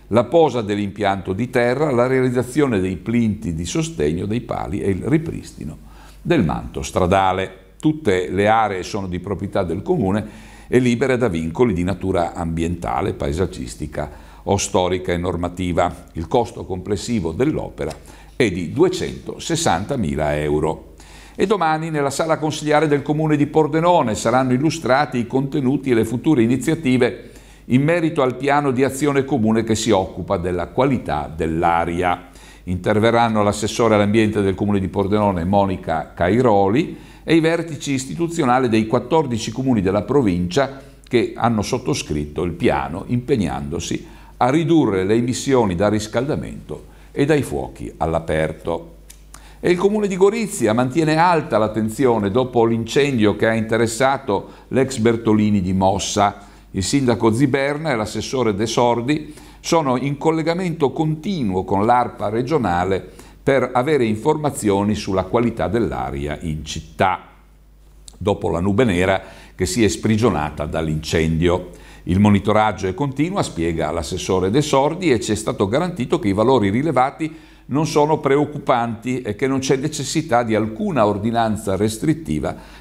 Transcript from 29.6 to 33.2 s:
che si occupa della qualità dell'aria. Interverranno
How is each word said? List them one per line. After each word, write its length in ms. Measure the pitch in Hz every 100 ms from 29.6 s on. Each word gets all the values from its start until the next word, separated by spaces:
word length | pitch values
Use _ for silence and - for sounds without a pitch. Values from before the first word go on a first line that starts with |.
che 120 | 110 107
si 160 | 117
occupa 460 | 98 92 - 90 95
della 320 | 90 90 82
qualità 600 | - 143 123 - 73 65 78
dell'aria. 920 | 82 80 85 85 85 85 87 87 - - - - 90
Interverranno 760 | 90 110 107 117 117